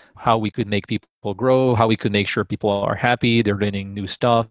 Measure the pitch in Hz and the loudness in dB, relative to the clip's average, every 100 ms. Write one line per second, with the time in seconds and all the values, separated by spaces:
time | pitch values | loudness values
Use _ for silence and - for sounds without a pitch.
0 | _ - 123 113 107 - 101 101 - 107 | _ -4 0 2 0 -4 -2 -4 -4 -8
1 | _ _ 104 98 131 131 131 117 113 110 | _ _ -8 -2 2 2 4 4 4 2
2 | 110 104 98 113 98 110 107 101 107 104 | 0 0 0 -2 -4 -2 -2 0 -2 -2
3 | 120 120 120 117 104 101 104 98 98 101 | 0 0 2 2 2 0 -2 -4 -8 -8
4 | 95 - 123 117 113 | -8 -4 0 0 -2